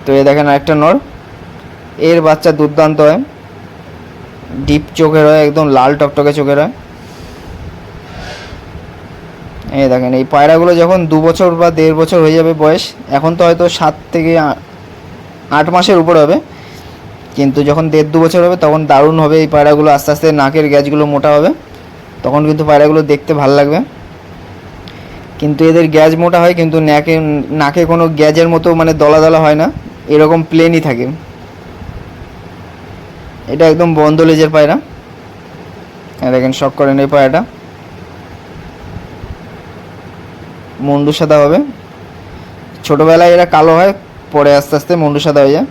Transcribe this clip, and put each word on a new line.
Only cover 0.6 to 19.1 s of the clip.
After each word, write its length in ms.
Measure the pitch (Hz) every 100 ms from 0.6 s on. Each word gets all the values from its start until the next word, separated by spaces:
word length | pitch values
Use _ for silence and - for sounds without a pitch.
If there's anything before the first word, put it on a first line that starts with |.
| 139 151
নর, 120 | 151 208 - - - - - - - - - - 160
এর 100 | 170 156
বাচ্চা 240 | 156 175 151
দুর্দান্ত 380 | 151 151 156 156 151
হয়, 120 | 170 277 - - - - - - - - - - - - - 139
ডিপ 160 | 147 151 -
চোখের 280 | 160 156 151
হয়, 100 | 156 151
একদম 200 | 151 151 135
লাল 160 | 131 143
টকটকে 320 | 143 139 143 147
চোখের 180 | 143 143
হয়। 120 | 160 254 - - - - - - - - - - - - - - - - - - - - - - - - - - - - - 139
এই 80 | 135
দেখেন 180 | 127 127 127
এই 60 | 131
পায়রাগুলো 380 | 147 147 165 170 170
যখন 180 | 170 185 165
দু 60 | 156 160
বছর 220 | 165 185 170
বা 60 | 170 160
দেড় 180 | 160 156
বছর 180 | 160 180
হয়ে 120 | 156 160
যাবে 120 | 160 160
বয়স, 200 | 151 170 - - - 139
এখন 140 | 156 170
তো 40 | 175
হয়তো 180 | 170 175 -
সাত 180 | 160 156 -
থেকে 180 | 170 160 165 151
আ-, 120 | 135 - - - - - - - - - 147
আট 100 | 156 180
মাসের 220 | 185 185
উপরে 160 | 160 170
হবে, 140 | 147 196 - - - - - - - - - -
কিন্তু 220 | 139 131 143
যখন 160 | 147 160
দেড় 160 | 156 151
দু 40 | 160
বছর 180 | 165 175 175
হবে 120 | 180 160
তখন 160 | 156 151
দারুণ 260 | 139 151